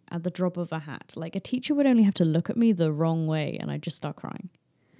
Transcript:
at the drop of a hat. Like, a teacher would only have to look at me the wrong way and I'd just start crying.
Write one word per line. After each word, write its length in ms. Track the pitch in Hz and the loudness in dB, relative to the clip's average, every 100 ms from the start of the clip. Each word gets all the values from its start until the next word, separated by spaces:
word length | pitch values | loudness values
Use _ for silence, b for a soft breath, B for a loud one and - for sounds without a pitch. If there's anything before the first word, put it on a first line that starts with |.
| _ | _
at 120 | 175 | -8
the 80 | 170 | -6
drop 260 | - 180 180 | -2 -2 -2
of 160 | 170 | -6
a 60 | 160 | -8
hat. 320 | 147 135 - - | -8 -14 -14 -12
Like, 200 | 165 196 | -8 -8
a 40 | |
teacher 340 | - 254 - | -6 -6 0
would 120 | 285 277 | 2 6
only 160 | 240 | 6
have 100 | 208 | 6
to 100 | - | 6
look 240 | 165 156 - | 4 2 0
at 80 | - | 2
me 160 | 233 | 2
the 200 | 185 165 | 4 2
wrong 340 | 147 165 165 160 | 2 0 0 0
way 320 | 156 147 - | -2 -4 -6
and 100 | - | -6
I'd 120 | 143 | -6
just 140 | 156 - | -6 -6
start 180 | 147 - | -8 -8
crying. 320 | - - 180 - _ B B B | -10 -12 -14 -20 _ B B B